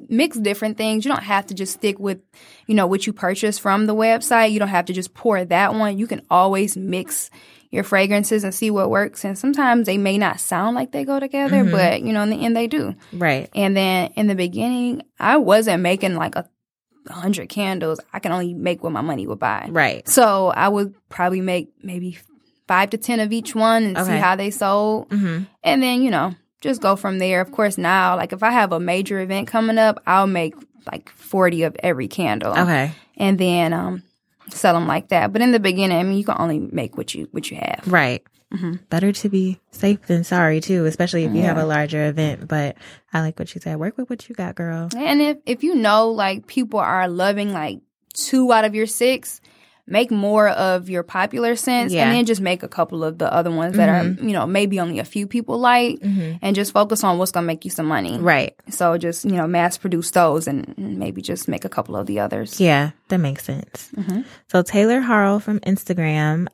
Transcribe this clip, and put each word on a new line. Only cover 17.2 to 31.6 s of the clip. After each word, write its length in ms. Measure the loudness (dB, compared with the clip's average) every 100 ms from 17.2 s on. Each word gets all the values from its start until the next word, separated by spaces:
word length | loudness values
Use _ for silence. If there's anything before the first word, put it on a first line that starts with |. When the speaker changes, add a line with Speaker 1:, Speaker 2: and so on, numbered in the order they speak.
| -2 -2 -4
Speaker 1:
candles. 500 | -4 -2 -2 -2 -4 -8
I 80 | -6
can 100 | -2
only 240 | -2 -2
make 300 | -2 -2 -2
what 80 | -4
my 80 | -4
money 260 | -4 -4 -6
would 140 | -2
buy. 260 | -2 -2 -4
Speaker 2:
Right. 340 | 0 0 0 0
Speaker 1:
So 400 | 4 6 4 2
I 140 | 2 2
would 260 | 2 -2 -6 _
probably 320 | -2 -2 0
make 300 | -2 -2 -4 _
maybe 340 | -12 -10 -10 -12 _ _ _ _ 0
five 220 | 2 2
to 60 | -2
ten 220 | -2 -2
of 140 | 0
each 240 | -2 -4 0
one 260 | 4 4
and 140 | 2 0
see 60 |
Speaker 2:
Okay. 140 | 0 2
Speaker 1:
how 180 | 2 2
they 140 | -2
sold. 560 | -2 0 2 2 -2 -2
Speaker 2:
Mm-hmm. 340 | -2 0 -2 -8 _
Speaker 1:
And 180 | 0 2
then, 200 | 2 2
you 80 | 2
know, 220 | 2 -2 -6 _ _
just 200 | -4 0
go 140 | 2
from 240 | 0 0 -2
there. 220 | 0 0
Of 100 | 0
course, 260 | 0 0 0
now, 400 | 2 2 2 0
like, 160 | -2
if 100 | -2
I 60 | 2
have 180 | 2 2
a 60 | 0
major 400 | 0 -2 -2 -4
event 280 | -4 -4 -2
coming 300 | -2 0 4
up, 220 | 2 2 0
I'll 220 | 2 2
make, 260 | 0 -2 -6 -20 _ -14
like, 200 | -14 -16
forty 540 | -20 -4 2 2 2